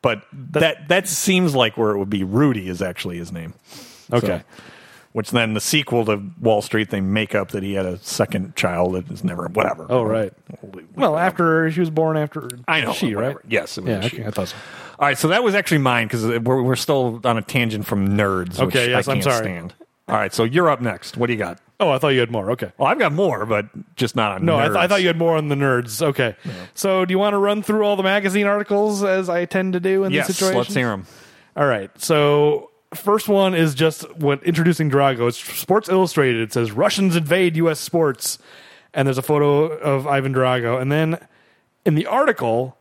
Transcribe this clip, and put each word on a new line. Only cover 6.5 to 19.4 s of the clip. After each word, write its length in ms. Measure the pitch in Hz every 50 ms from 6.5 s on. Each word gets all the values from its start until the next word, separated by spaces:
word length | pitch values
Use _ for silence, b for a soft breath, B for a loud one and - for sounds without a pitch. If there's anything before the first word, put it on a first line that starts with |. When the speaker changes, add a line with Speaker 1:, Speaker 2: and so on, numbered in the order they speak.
| 110 104
Speaker 1:
Street, 280 | 101 - - 107 107 -
they 120 | - 101
make 340 | 95 95 101 110 110 - -
up 140 | 104 98 -
that 120 | - 101 95
he 100 | 98 101
had 120 | 98 95
a 120 | 92 90
second 580 | 95 - - - - 110 - - 101 92 98 -
child 380 | - - 90 87 85 90 92 92
that 180 | 92 87 -
is 140 | - 101 -
never, 220 | - 87 - 87 87
whatever. 360 | 87 107 - - - - - -
Speaker 2:
Oh, 140 | 123 127 117
right. 280 | 107 110 113 104 95 - _ _ - - -
Speaker 1:
We'll 100 | - 101
leave 160 | 95 92 82 - -
Speaker 2:
Well, 200 | - 269 185 151
Speaker 1:
that. 100 | 160 175
Speaker 2:
after 420 | 185 180 - 170 165 160 160 160 160
she 120 | 160 170
was 80 | 180 160
born 260 | 156 160 160 160 156
after 320 | 156 151 147 - 156 131 123 123 123 123
Speaker 1:
I 140 | - 160 160
know, 120 | 123 107 -
Speaker 2:
she, 200 | - - 120 107
Speaker 1:
whatever. 220 | 98 113 135 143 -
Speaker 2:
right? 60 | - -
Speaker 1:
Yes, 280 | 113 98 - - -
it 40 | - 92
was 60 | 151
Speaker 2:
Yeah, 60 | 110
Speaker 1:
a 100 | 98 95
Speaker 2:
okay, 120 | 113 -
Speaker 1:
she. 60 | - 113
Speaker 2:
I 80 | 107
thought 160 | 104 - 95
so. 80 | 87 B B B B B B B B B B
Speaker 1:
All 80 | 143
right, 100 | 143 135
so 100 | - - 156
that 140 | 180 226 247
was 100 | 220 190
actually 260 | 202 185 - 170 147
mine 280 | 135 131 123 120 113
'cause 160 | 104 - 117 110
we're, 360 | 113 117 117 113 123 131 131
we're 160 | 123 127 131
still 420 | - - - 151 135 127 120 113 117 104
on 120 | 123 117
a 40 | 113
tangent 460 | 101 - - 131 120 113 107 104 101
from 280 | - 110 101 98 98 101
Nerds, 340 | 104 104 98 98 92 90 90
which 80 | 85 - 131 123 -
Speaker 2:
Okay, 160 | 131 120 120
yes, 180 | 127 117 - 135
Speaker 1:
I 20 |
Speaker 2:
I'm 40 | 135
Speaker 1:
can't 60 | - 185
Speaker 2:
sorry. 180 | 143 127 117